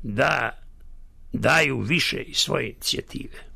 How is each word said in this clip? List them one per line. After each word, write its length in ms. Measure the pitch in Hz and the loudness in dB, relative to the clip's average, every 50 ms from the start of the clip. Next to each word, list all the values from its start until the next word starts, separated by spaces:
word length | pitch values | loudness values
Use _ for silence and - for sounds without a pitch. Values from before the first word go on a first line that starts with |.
| - | -6
da 600 | 107 101 101 135 151 156 - 117 113 - - - - - - - - - - - - - - - - - | -4 0 2 4 4 4 2 2 0 -4 -6 -16 -18 -18 -18 -16 -16 -16 -16 -16 -18 -18 -18 -14 -6 -4
daju 460 | - 110 - 147 165 160 143 135 117 | 2 4 6 6 6 6 4 2 0
više 380 | 104 104 165 170 - - - | 0 2 2 2 2 0 -2
iz 200 | - - - - | -4 -6 -4 0
svoje 320 | - - - - - 120 - | 0 0 2 2 0 0 -2
inicijative. 720 | - - - - - - - - - - - - - - - - - | -6 -6 -4 -2 -2 -2 -4 -6 -10 -10 -8 -8 -12 -14 -14 -16 -16